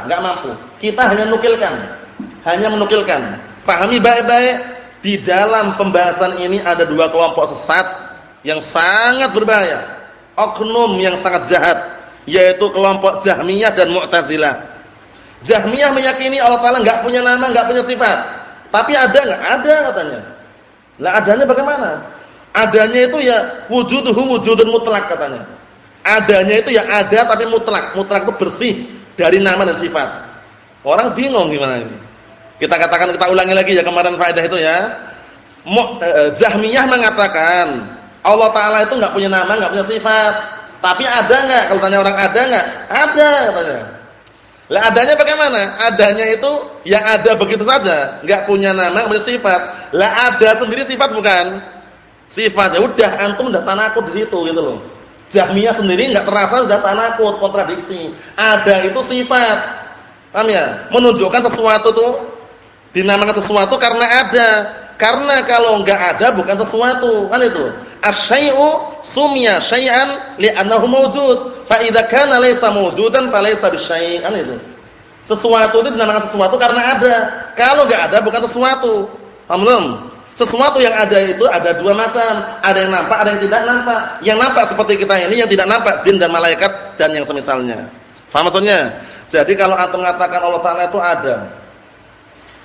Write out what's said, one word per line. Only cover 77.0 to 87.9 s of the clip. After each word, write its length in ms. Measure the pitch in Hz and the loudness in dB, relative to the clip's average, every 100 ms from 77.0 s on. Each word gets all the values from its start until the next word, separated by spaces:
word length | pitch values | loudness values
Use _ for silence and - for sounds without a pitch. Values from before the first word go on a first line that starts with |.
| 247 233 - - - 208 | 2 2 -2 -8 -10 0
Kalau 280 | 247 294 247 | 2 4 2
nggak 160 | 208 160 | 2 2
ada 80 | 208 | 0
bukan 200 | 214 233 233 | 0 -2 -4
sesuatu. 640 | 247 262 262 240 214 202 - - - - | -2 0 0 -2 -2 -4 -12 -20 -20 -6
Paham 160 | 180 220 | 0 2
belum? 200 | 233 147 107 - - - | 2 0 -6 -14 -20 -20
Sesuatu 480 | - - 233 285 277 | -4 -2 2 2 4
yang 160 | 240 220 | 2 2
ada 160 | 202 196 | 2 2
itu 240 | 190 185 233 | 2 2 0
ada 320 | 175 170 170 | 2 0 0
dua 160 | 190 | 0
macam, 480 | 202 226 240 226 208 - - 196 | 0 0 -2 -2 -2 -6 -4 0
ada 80 | |
yang 160 | 196 190 | 0 0
nampak, 280 | 185 165 208 | -2 0 0
ada 80 | 208 202 | 0 0
yang 40 | 196 | 0
tidak 160 | 226 233 | 0 0
nampak. 320 | 247 240 220 - - 190 | -2 -2 -4 -6 -4 -2
Yang 120 | 220 | 2
nampak 220 | 254 254 202 | 2 2 0
seperti 280 | 202 202 196 196 | 0 0 0 0
kita 100 | 190 175 | 0 0
ini, 60 | 233 226 | 0 2
yang 40 | |
tidak 200 | 196 190 | 2 2
nampak 320 | 233 208 170 | 0 0 0
jin 160 | 190 196 | 2 2
dan 160 | 170 | 2
malaikat 640 | 170 170 160 196 - - - | 2 0 2 -2 -2 -12 -2
dan 160 | 156 | -2
yang 80 | 151 | -2
semisalnya. 640 | 139 143 139 131 123 110 120 | -6 -6 -4 -4 -4 -8 -12